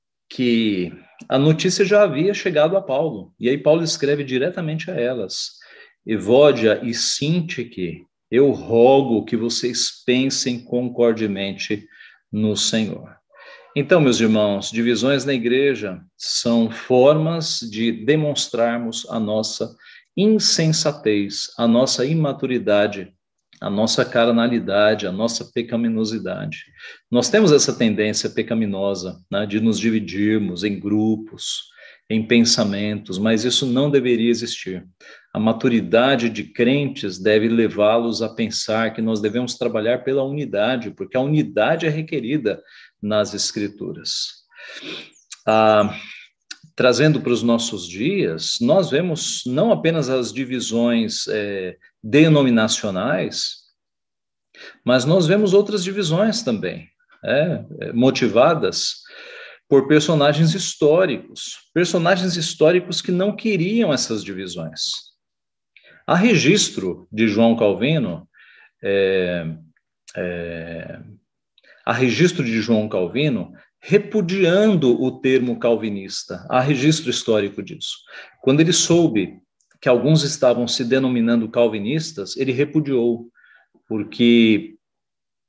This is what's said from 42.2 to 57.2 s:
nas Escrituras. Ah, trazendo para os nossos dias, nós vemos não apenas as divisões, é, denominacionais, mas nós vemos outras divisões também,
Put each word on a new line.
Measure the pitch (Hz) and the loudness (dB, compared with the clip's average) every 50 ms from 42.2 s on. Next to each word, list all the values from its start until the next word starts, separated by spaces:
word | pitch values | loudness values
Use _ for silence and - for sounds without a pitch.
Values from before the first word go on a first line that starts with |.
| 113 113 147 151 120 208 185 - - _ - - - _ _ - | -4 -4 -4 -2 -2 -2 -4 -6 -10 _ -20 -20 -20 _ _ -10
nas | - 104 107 107 104 101 104 | -6 -2 0 0 0 -2 -4
Escrituras. | 95 - - - 110 104 98 - - 92 92 - - - - - - - - - _ _ _ _ - - - - - - - - - - - _ _ _ - - _ - | -6 -6 -6 -6 -6 -6 -6 -8 -10 -12 -12 -12 -10 -10 -8 -8 -8 -8 -10 -12 _ _ _ _ -20 -20 -18 -18 -16 -14 -14 -14 -16 -16 -20 _ _ _ -20 -16 _ -2
Ah, | 113 110 110 110 110 107 104 104 104 - - - - - - - _ _ _ _ - - _ _ - - | 2 4 4 6 6 6 4 4 0 -2 -8 -14 -18 -20 -20 -20 _ _ _ _ -20 -20 _ _ -14 -4
trazendo | - 123 127 120 123 151 156 151 123 | 2 2 2 4 4 4 4 4 2
para | - 120 120 | 0 0 -2
os | 107 113 | 0 2
nossos | 117 117 117 - - 113 95 87 | 0 0 0 0 -4 -8 -10 -12
dias, | 85 87 98 117 165 202 - 143 87 80 82 - - - - | -12 -8 -4 -4 -2 -2 -2 -2 -2 -4 -4 -6 -6 -4 -2
nós | 117 127 160 196 175 123 | 2 2 4 2 2 0
vemos | 127 147 180 180 156 - - - - - - | 0 -2 -2 -2 -4 -4 -6 -8 -8 -6 -6
não | 127 127 147 202 233 | -4 -2 0 2 2
apenas | 196 - - 160 165 160 131 123 | 2 2 0 0 0 0 -2 -2
as | 131 127 120 104 | -2 -2 -2 -4
divisões, | 101 127 135 120 131 123 104 - 110 117 117 120 120 117 113 107 - - - | -6 -8 -8 -6 -6 -6 -6 -2 -2 0 2 2 2 0 0 -2 -4 -8 -6
é, | - 101 107 104 101 101 95 92 90 87 _ _ _ _ _ - | -4 -4 -4 -4 -4 -6 -6 -6 -8 -10 _ _ _ _ _ -6
denominacionais, | 107 104 147 160 165 151 143 135 127 117 113 110 107 - - - 104 92 92 104 131 160 185 160 104 - - - - - - _ _ _ _ _ _ _ _ _ _ _ _ _ _ _ _ _ _ _ - - - - _ - | 2 4 6 6 6 6 4 4 4 2 2 2 0 -2 -4 -4 -6 -4 -4 -4 -2 -2 -4 -4 -6 -6 -6 -8 -8 -10 -14 _ _ _ _ _ _ _ _ _ _ _ _ _ _ _ _ _ _ _ -20 -20 -20 -18 _ 0
mas | 117 127 - - | 2 2 2 4
nós | 151 170 190 170 | 4 4 4 4
vemos | 151 190 208 214 190 180 | 4 4 4 4 4 4
outras | 202 202 202 208 208 175 | 4 4 2 -2 -4 -4
divisões | 190 190 208 190 151 160 180 214 226 208 - | -4 -4 -4 -2 0 0 2 2 0 0 -2
também, | - 131 113 95 90 87 - 82 - _ _ _ _ _ _ - | -2 -4 -4 -4 -4 -6 -8 -10 -16 _ _ _ _ _ _ -10